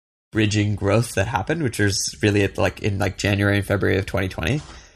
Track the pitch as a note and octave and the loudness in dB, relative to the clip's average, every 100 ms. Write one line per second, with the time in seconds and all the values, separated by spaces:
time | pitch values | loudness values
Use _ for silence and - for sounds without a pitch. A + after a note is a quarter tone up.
0 | _ _ _ G#2+ G#2 G#2 G#2 G2+ G2 G#2+ | _ _ _ 0 2 2 0 0 2 2
1 | A#2 - G2 - - E3 C3+ - G#2 G2+ | 2 0 0 0 -2 -2 -2 0 0 0
2 | - - G#2+ G2+ G2 - F#2+ - G#2+ F#2+ | -4 0 2 4 2 2 -2 0 -4 -2
3 | G2 - G2 G2+ G2+ G2+ G2+ G2+ G2 F#2+ | -2 -2 0 2 2 2 0 0 0 0
4 | G2 F#2 F#2+ D#2+ D#2+ D3 - - - | -2 -4 -4 -4 -4 -4 -6 -18 -20